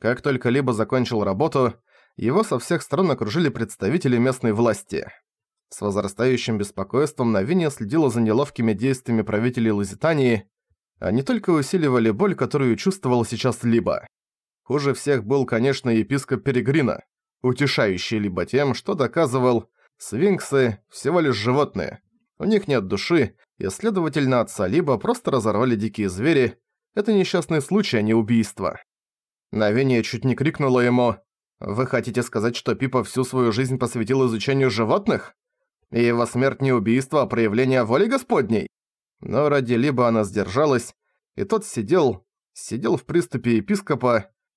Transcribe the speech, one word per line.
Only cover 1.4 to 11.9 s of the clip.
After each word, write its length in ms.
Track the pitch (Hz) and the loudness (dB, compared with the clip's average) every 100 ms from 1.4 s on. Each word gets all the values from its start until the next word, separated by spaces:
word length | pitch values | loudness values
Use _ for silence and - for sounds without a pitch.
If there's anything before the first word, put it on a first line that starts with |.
| 156 143 123 - _ _ _ - | 0 2 0 -2 _ _ _ -6
его 260 | 107 165 | -2 0
со 160 | 220 127 | 0 -2
всех 240 | - 165 | -2 -4
сторон 280 | - 143 185 | -2 0 0
окружили 400 | - 104 151 156 | 0 -2 0 0
представители 680 | 113 110 - 95 170 139 120 | -2 -6 -4 -2 0 2 2
местной 340 | 127 127 117 | 2 0 0
власти. 540 | 107 120 104 - 76 - - _ _ _ _ _ | 2 2 0 -4 -8 -8 -14 _ _ _ _ _
С 120 | - | -6
возрастающим 800 | 104 98 98 - 127 123 - 110 | -4 -2 -4 -2 0 0 0 -4
беспокойством 720 | 101 - 95 123 147 - 117 | -4 -8 -4 -2 -2 -2 0
Навиния 400 | 104 101 180 160 | 0 0 0 0
следила 400 | - 101 156 143 | -4 -2 0 2
за 100 | 117 | 2
неловкими 520 | 110 110 143 - 113 | 2 2 0 -2 0
действиями 500 | 95 131 131 - 113 | 0 0 -2 -2 -2
правителей 480 | 104 104 123 123 113 | 0 0 0 0 0
Лузитании. 800 | 104 98 98 165 156 127 110 - _ _ _ _ - | 0 -2 -2 0 2 2 2 -4 _ _ _ _ -8
Они 240 | 92 113 | -2 -2
только 280 | 131 247 - | 0 -2 0
усиливали 600 | 160 135 190 151 | 0 0 0 2